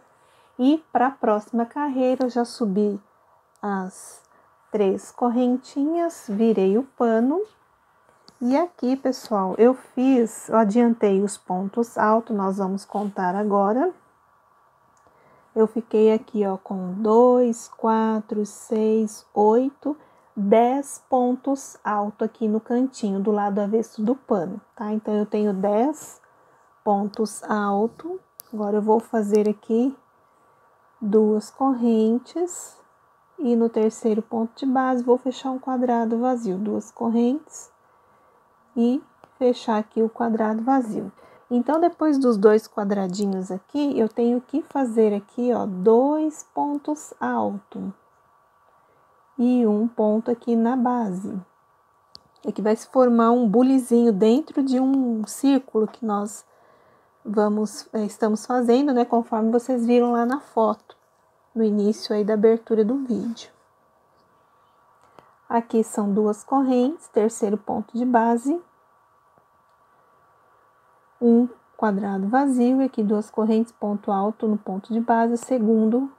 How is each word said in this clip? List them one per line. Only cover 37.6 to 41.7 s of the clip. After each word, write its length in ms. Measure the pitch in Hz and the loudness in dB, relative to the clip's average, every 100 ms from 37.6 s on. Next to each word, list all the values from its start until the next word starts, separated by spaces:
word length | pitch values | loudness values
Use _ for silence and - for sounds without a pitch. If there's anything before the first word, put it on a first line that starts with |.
| - _ _ _ _ _ _ _ _ _ _ 247 | -20 _ _ _ _ _ _ _ _ _ _ -2
e 260 | 240 269 - _ - - | 0 -2 -6 _ -20 -2
fechar 420 | 247 240 - 214 | -2 0 -2 -4
aqui 220 | 214 220 | -4 -2
o 80 | 226 | -2
quadrado 540 | - 233 220 214 220 | -2 -4 -2 -2 -2
vazio. 480 | 233 269 226 214 196 - - - - | 0 0 0 -6 -10 -14 -20 -20 -4
Então, 300 | 240 247 | -2 0